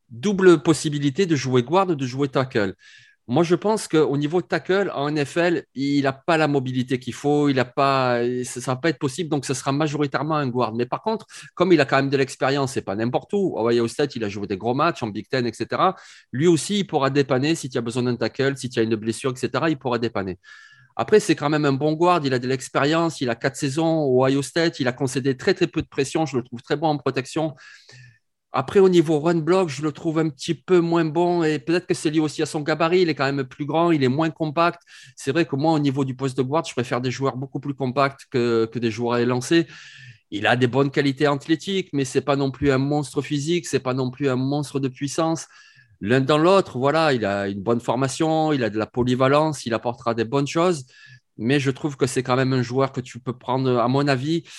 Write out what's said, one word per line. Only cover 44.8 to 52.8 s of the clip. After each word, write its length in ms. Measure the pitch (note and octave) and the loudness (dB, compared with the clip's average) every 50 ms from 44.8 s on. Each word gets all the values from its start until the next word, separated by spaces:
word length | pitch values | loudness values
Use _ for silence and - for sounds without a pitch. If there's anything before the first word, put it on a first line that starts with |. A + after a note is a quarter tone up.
| C3+ | -4
puissance. 640 | C3+ C3 - C#3+ C#3 - - D#3+ D#3+ E3 D#3 - - - - - - - _ - _ _ - F#2 | -4 -6 -6 -8 -6 -2 0 0 0 0 -4 -6 -12 -20 -20 -20 -20 -20 _ -20 _ _ -6 -2
L'un 160 | G2+ B2 C3+ | 2 2 2
dans 160 | C3+ C3+ D3+ | 4 4 4
l'autre, 420 | D3+ D#3 F3 G3 F#3+ F#3 - - B2+ | 4 6 6 6 4 4 0 -2 -2
voilà, 360 | B2+ C#3 C#3+ D#3+ D#3+ D3+ C3+ | 0 2 2 2 2 2 2
il 100 | A#2+ G#2 | 2 0
a 240 | G2 G2+ G2+ G2+ G2+ | 0 0 0 -2 -4
une 140 | G2+ G2+ F#2+ | -4 -4 -2
bonne 180 | A2+ A#2+ A#2+ | 0 0 0
formation, 720 | A#2 - A#2+ B2 C3+ C3 - - D#3+ D#3+ D#3+ D#3+ D#3 D#3 D3+ | 0 -2 -2 0 0 -2 0 0 0 2 2 2 2 2 2
il 100 | C#3 A#2+ | 0 0
a 60 | G#2+ | 0
de 80 | G2+ | -2
la 80 | A2 G#2+ | -2 -4
polyvalence, 800 | - - B2 A#2+ B2 B2+ B2 C3+ C3 C#3+ D3 D#3 D#3 D3+ - - | -2 -2 -2 0 0 2 2 4 4 4 4 2 2 -2 -4 -4
il 80 | A#2 A2+ | -4 -4
apportera 400 | A2 - B2 A2+ - - A#2+ A2+ | -2 -2 -4 -6 -4 -4 -4 -2
des 140 | A2+ A2+ | -2 -2
bonnes 200 | A2 C3 C#3 C#3+ | -2 0 -2 0
choses. 380 | C#3 - E3 E3+ F#3 F3+ D3 B2+ - _ - - - C3 - _ _ _ - | 0 0 2 2 2 0 -2 -6 -14 _ -20 -20 -20 -20 -20 _ _ _ -4
Mais 200 | G#2+ A#2 C#3 D3 | 0 2 2 2
je 120 | C3 C#3 | 2 0
trouve 260 | B2+ - - D3+ C#3 | -2 -2 -4 -6 -4
que 100 | - C#3 | -2 -2
c'est 160 | C3 - C3+ B2+ | -2 0 -2 -2
quand 140 | C3+ B2+ | 0 2
même 160 | B2+ C3 C3 C3 | 2 2 2 2
un 80 | B2+ | 0
joueur 320 | A#2+ A#2 B2 C3 | 0 0 0 0